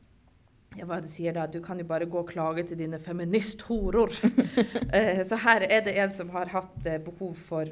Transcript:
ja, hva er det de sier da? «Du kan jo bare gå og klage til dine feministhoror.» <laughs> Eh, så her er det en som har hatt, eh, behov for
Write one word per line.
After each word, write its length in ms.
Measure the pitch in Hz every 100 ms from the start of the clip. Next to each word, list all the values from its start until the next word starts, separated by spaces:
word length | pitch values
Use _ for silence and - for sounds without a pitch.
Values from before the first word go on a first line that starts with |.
| _ _ _ _ _ _ - -
ja, 80 | 175
hva 120 | 185
er 40 |
det 20 |
de 60 | 156
sier 240 | 151 170
da? 120 | 170 160
«Du 140 | 170
kan 160 | 170 180
jo 60 | 170
bare 200 | 165 170
gå 100 | 175
og 80 | 175
klage 380 | 175 160 160 170
til 100 | 165
dine 220 | 160 160
feministhoror.» 1120 | 165 170 170 214 202 - - 226 190 214 226
<laughs> 840 | - 247 - 285 - 214 240 -
Eh, 280 | 190 220 185
så 140 | 185 226
her 240 | 233 226
er 180 | 185 220
det 160 | 208 190
en 120 | 196
som 180 | 196 175
har 160 | 180 180
hatt, 380 | 185 185 - 170
eh, 120 | 156
behov 380 | 160 175 190 165
for 300 | - 165 156